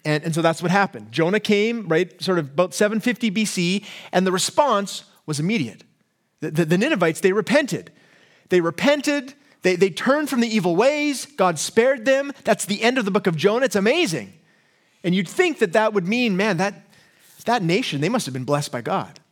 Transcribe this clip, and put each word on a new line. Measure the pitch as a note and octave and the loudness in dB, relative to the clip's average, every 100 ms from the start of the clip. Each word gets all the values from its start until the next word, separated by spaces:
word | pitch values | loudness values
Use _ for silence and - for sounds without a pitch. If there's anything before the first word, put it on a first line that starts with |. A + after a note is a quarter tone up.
And, | D#3 D3+ | 0 -2
and | E3+ | -2
so | D#3+ | 0
that's | E3 E3 | 0 0
what | E3+ | 0
happened. | G3 F#3+ A#2+ G#2+ | 2 0 -4 -8
Jonah | A#2+ E3 G#3+ | -2 0 0
came, | G#3 G#3 A3 A#3 F3+ | 2 2 2 -2 0
right, | D#3+ F#3 - | 0 0 -6
sort | F3 F3+ | -2 -2
of | |
about | C#3+ D3 F3+ | -2 -2 -2
seven | - G#3 A3 | 0 0 0
fifty | B3 A3 A3+ | -2 -2 -2
B | F#3+ | -2
C, | G#3 - F3 G3 - - - | -2 0 0 -2 -6 -20 -2
and | - | 0
the | F#3 | 2
response | F3+ - - C#4+ G#3 G3+ - - _ - | 0 -2 0 0 0 -2 -10 -16 _ -8
was | C#3+ | -4
immediate. | E3 A3+ A#2 F2+ _ _ _ _ _ _ | -2 -2 -4 -10 _ _ _ _ _ _
The, | D#3 | -6
the, | D#3 | -2
the | D#3+ F3 | 0 2
Ninevites, | B3+ D#4 E3+ D#3+ | 2 2 0 2
they | F#3+ | 0
repented. | G3 - C4+ C#4+ C3+ - _ _ _ _ _ _ | 0 2 0 0 -6 -10 _ _ _ _ _ _
They | F3+ | 2
repented. | E3 E3 A#3+ D4 C#4 C#4+ C4+ - _ _ | 2 0 2 2 0 -2 -4 -20 _ _
They, | F3+ | 0
they | F3+ G3 | 4 2
turned | D#3 A#3 C#4+ D4 | 2 0 0 0
from | A#3+ | -2
the | A#3 | 0
evil | A3 F3+ E3+ | 2 2 2
ways. | B3+ D4 D4 C4+ - | 2 2 -2 -4 -10
God | - F#3 D#3+ | 0 0 0
spared | - - B3 C4+ | 0 2 2 2
them. | A3 C4+ C#4 - | 2 0 -2 -8
That's | - G#3 | 0 0
the | - G3+ | 0 0
end | A3 B3+ | 0 0
of | |
the | G#3 | 0
book | G3+ G3 | 0 0
of | D#3+ | 0
Jonah. | F#3 B3+ | 0 2
It's | C4+ | 0
amazing. | G3+ G3+ D#4+ E4 B3 F#3+ - _ _ _ _ _ _ | 0 2 2 0 -2 -8 -18 _ _ _ _ _ _
And | F3+ F#3 | -2 0
you'd | F#3 | -2
think | - F4+ D4 | 0 0 2
that | G#3 | 0
that | G#3+ G#3+ | 2 2
would | G#3 F3 | 0 -2
mean, | A#3+ A#3+ F#3 | 0 0 0
man, | G#3+ E3+ | 0 0
that, | G3 F#3 _ _ _ _ _ - | -2 -4 _ _ _ _ _ -10
that | - A#3 | -2 0
nation, | E3 F#3+ C4 C#3+ | 2 0 -2 -2
they | D#3+ | -2
must | A#3+ - | -2 -4
have | |
been | C3 | -8
blessed | B2+ C#3+ C#3+ | -2 -2 -2
by | B2 | -8
God. | A#2 F#3 F#2+ - _ | -4 -4 -4 -14 _